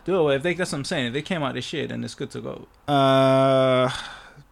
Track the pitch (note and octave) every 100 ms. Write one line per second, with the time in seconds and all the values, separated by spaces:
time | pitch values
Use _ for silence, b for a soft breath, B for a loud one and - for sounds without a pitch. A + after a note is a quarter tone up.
0 | - F#3 D3+ C#3 E3+ E3+ F3+ D3 C3+ E3+
1 | B2 C3 D3 F3 C3+ B2 B2 D#3 A#2+ A#2+
2 | A#2 - C3+ - C3 - - _ - C#3+
3 | C3+ C3+ C3+ C3+ C3+ C3+ C3 B2+ B2+ B
4 | B B B B -